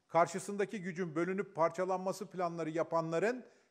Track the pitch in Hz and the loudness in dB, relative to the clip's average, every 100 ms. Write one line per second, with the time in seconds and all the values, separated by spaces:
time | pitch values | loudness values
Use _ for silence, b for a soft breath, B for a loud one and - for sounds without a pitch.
0 | _ 165 170 190 190 202 190 220 175 165 | _ 4 4 2 -6 -2 -2 -2 -6 -4
1 | 175 151 175 190 196 151 165 170 185 185 | -2 0 0 -2 -4 2 2 2 0 0
2 | 190 185 208 180 170 170 156 160 160 165 | -2 -4 -8 -4 -4 -2 -2 0 0 0
3 | 160 165 202 254 - b b | 2 2 2 0 -8 b b